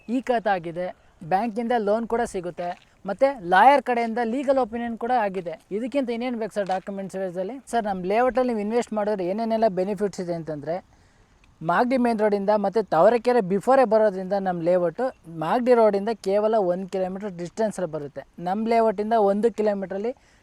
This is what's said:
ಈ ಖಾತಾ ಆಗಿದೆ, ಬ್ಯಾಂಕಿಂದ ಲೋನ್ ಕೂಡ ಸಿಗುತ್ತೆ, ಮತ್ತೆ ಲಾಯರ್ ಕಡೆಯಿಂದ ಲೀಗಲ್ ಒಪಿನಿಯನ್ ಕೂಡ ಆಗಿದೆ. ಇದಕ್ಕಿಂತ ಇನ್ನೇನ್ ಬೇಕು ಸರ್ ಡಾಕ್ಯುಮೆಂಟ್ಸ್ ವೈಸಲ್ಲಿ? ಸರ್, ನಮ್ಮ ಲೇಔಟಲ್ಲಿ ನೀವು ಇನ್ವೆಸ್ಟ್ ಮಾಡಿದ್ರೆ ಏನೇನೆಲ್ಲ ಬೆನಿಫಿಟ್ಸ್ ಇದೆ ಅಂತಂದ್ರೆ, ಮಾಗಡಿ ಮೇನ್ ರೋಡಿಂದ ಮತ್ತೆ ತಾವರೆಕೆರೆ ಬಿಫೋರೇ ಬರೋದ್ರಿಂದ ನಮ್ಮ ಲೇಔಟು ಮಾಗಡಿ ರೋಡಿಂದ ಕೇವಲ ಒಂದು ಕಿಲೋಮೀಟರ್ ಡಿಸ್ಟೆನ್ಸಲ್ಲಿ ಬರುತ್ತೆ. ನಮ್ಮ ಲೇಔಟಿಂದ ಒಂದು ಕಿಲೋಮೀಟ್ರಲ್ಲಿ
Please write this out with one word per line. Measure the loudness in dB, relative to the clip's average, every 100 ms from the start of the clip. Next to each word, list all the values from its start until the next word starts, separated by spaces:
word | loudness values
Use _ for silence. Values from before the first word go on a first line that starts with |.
| -6
ಈ | -4
ಖಾತಾ | -2 -2 0
ಆಗಿದೆ, | -2 -4 -8 -8 -10 _ _
ಬ್ಯಾಂಕಿಂದ | -2 -2 0 -4 -2 0
ಲೋನ್ | 0 0 0
ಕೂಡ | -4
ಸಿಗುತ್ತೆ, | -4 -6 -8 -8 -10 -10 _ _ -10
ಮತ್ತೆ | 0 0 0 2
ಲಾಯರ್ | 8 8 8
ಕಡೆಯಿಂದ | 4 0 0 -2
ಲೀಗಲ್ | -2 -2 0 0
ಒಪಿನಿಯನ್ | 0 -4 -8 -6
ಕೂಡ | -2
ಆಗಿದೆ. | 0 0 -4 -8 -12 _
ಇದಕ್ಕಿಂತ | -8 -4 -2 -2
ಇನ್ನೇನ್ | -4 -6 -6
ಬೇಕು | -6
ಸರ್ | -4 -2
ಡಾಕ್ಯುಮೆಂಟ್ಸ್ | -4 -4 -10 -8 -6
ವೈಸಲ್ಲಿ? | -6 -6 -8 -10 -4
ಸರ್, | -4
ನಮ್ಮ | -2 -4 0
ಲೇಔಟಲ್ಲಿ | 2 2 2 0
ನೀವು | -2
ಇನ್ವೆಸ್ಟ್ | -2 -2 -2
ಮಾಡಿದ್ರೆ | -2 -2 -2 -2
ಏನೇನೆಲ್ಲ | -4 -2 0 2
ಬೆನಿಫಿಟ್ಸ್ | 0 -2 -2 -4 -6
ಇದೆ | -6
ಅಂತಂದ್ರೆ, | -8 -8 -10 -6 -8 -8 _ _ _ _ _ _ _
ಮಾಗಡಿ | -2 0 2 2
ಮೇನ್ | 2 2
ರೋಡಿಂದ | 2 2 2 2
ಮತ್ತೆ | 2 0
ತಾವರೆಕೆರೆ | 0 4 6 6 2 2
ಬಿಫೋರೇ | 2 0 4 4
ಬರೋದ್ರಿಂದ | 6 4 4 0 -2
ನಮ್ಮ | -2 -2 -2
ಲೇಔಟು | 2 2 2 -2 -6 -6 -14 -6
ಮಾಗಡಿ | -2 0 4
ರೋಡಿಂದ | 6 6 4 -2
ಕೇವಲ | -4 -2 0 2 2
ಒಂದು | 2 -2 -4
ಕಿಲೋಮೀಟರ್ | -4 -4 -6 -10 -10
ಡಿಸ್ಟೆನ್ಸಲ್ಲಿ | -10 -4 -4 -4 -6
ಬರುತ್ತೆ. | -6 -10 -12 -18 -10
ನಮ್ಮ | -6 -4 0
ಲೇಔಟಿಂದ | 2 2 0 0
ಒಂದು | 2 4 2 0
ಕಿಲೋಮೀಟ್ರಲ್ಲಿ | 0 -2 -2 -4 -6 -6 -8 _ _